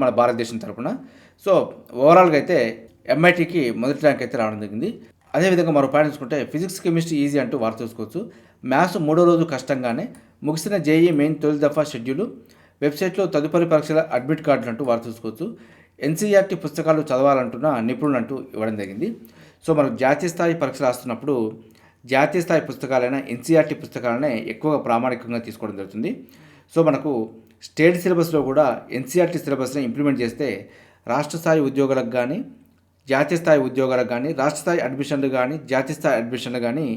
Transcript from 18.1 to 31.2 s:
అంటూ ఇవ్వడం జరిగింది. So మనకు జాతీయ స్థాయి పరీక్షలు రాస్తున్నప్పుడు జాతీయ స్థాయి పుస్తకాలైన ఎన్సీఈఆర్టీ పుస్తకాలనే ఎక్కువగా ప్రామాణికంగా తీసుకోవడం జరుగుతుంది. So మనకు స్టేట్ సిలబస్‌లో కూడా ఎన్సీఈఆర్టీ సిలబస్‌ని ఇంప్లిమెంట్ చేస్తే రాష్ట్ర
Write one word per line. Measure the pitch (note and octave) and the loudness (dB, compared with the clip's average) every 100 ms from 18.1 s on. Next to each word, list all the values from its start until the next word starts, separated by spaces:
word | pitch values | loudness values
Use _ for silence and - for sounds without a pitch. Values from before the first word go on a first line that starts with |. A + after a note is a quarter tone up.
| B2+ | 0
అంటూ | A2+ C3 - | -2 -8 -10
ఇవ్వడం | G#2 A2 G#2+ | -6 -4 -4
జరిగింది. | F#2+ G2 F#3+ A3+ - - - _ | -6 -6 -6 -8 -16 -20 -20 _
So | - D#3 | -2 0
మనకు | C3+ A2+ | 0 2
జాతీయ | C3 C#3+ F3+ | 0 2 -2
స్థాయి | E3 E3+ E3 | -2 0 0
పరీక్షలు | C#3 B2+ C3+ | -4 -2 -2
రాస్తున్నప్పుడు | B2 B2+ A2+ C#3+ C3 A2 A2 - _ _ _ | -2 -6 -6 -2 -2 -2 -6 -20 _ _ _
జాతీయ | A#2+ C3 D3+ F#3 E3 | 0 2 4 2 2
స్థాయి | D#3+ - | 0 0
పుస్తకాలైన | B2 C3 C3 B2 C3+ C#3 | -8 -2 0 0 -2 -6
ఎన్సీఈఆర్టీ | A#2+ - D#3+ - D3+ | -8 2 4 4 -2
పుస్తకాలనే | - C3+ A#2+ A#2+ D3 A2+ A2+ | -8 -6 -4 -2 -2 -4 -6
ఎక్కువగా | A2 D#3 C#3+ A#2+ | -4 -2 -2 0
ప్రామాణికంగా | A#2 B2+ B2 A2+ A#2 A2+ | 0 0 -4 -6 -8 -8
తీసుకోవడం | G#2 G#2+ G2 | -10 -10 -10
జరుగుతుంది. | F#2+ G#2 D#3 C4+ - - - - _ | -10 -6 -6 -8 -14 -20 -20 -20 _
So | E3 D#3 | 2 4
మనకు | C3+ D#3 B2+ A2 - - _ | 2 0 -2 -4 -10 -20 _
స్టేట్ | - - D#3+ F3 | -10 4 4 4
సిలబస్‌లో | F3+ E3+ E3 D#3 | 2 2 2 0
కూడా | C3 C#3 C#3 A#2 - | 2 4 4 2 -6
ఎన్సీఈఆర్టీ | B2 C3 F3 E3 E3+ | -8 -2 0 2 0
సిలబస్‌ని | - C#3 B2+ D3 | -4 -4 -2 -4
ఇంప్లిమెంట్ | B2 A#2 D3 B2 | -4 -2 0 0
చేస్తే | A#2+ - C#3 F#2+ G#2+ - - _ - | -2 -2 -6 -6 -10 -20 -20 _ -4
రాష్ట్ర | B2+ | -4